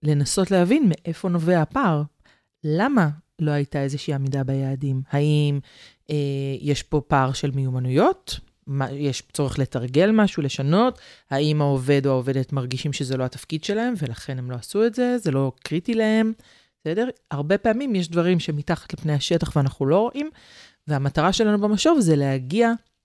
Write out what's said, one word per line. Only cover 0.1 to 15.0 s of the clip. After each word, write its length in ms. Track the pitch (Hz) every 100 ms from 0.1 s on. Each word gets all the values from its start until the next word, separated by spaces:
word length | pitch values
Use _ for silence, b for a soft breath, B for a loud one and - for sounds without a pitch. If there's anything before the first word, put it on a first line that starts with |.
| 147 143 - 185
להבין 380 | 190 175 277 277
מאיפה 400 | - - 165 185
נובע 340 | 175 165 180
הפער. 400 | 151 269 240 151 147 _ b b b _
למה 440 | 151 156 233 277 160 151 _ _
לא 120 | 151
הייתה 320 | 147 139 147
איזושהי 320 | 139 139 -
עמידה 300 | 139 135 139
ביעדים? 580 | 131 135 135 135 139 131 135
האם, 500 | 143 147 151 147 143 B B B B _
אה, 60 | 151 143 139 139 135
יש 220 | 147 139
פה 180 | - 151 -
פער 240 | 147 131
של 180 | 131 143
מיומנויות? 920 | 135 131 127 127 131 247 381 - - - _ -
מה, 240 | 139 131
יש 300 | 139 147 127 -
צורך 260 | - 143 131
לתרגל 520 | 135 127 123 131 190
משהו, 320 | 220 202 -
לשנות? 560 | 143 - 139 175 247 - B B B
האם 300 | 135 151 151
העובד 440 | 143 139 127 143 135
או 40 |
העובדת 420 | 131 127 135 127
מרגישים 400 | 139 123 131 147
שזה 240 | 139 131 131
לא 80 |
התפקיד 400 | 127 127 - 156
שלהם, 300 | - 202 240 226
ולכן 400 | 147 113 - 131
הם 120 | 123
לא 60 | 123
עשו 300 | - 202 226
את 80 |
זה? 240 | 226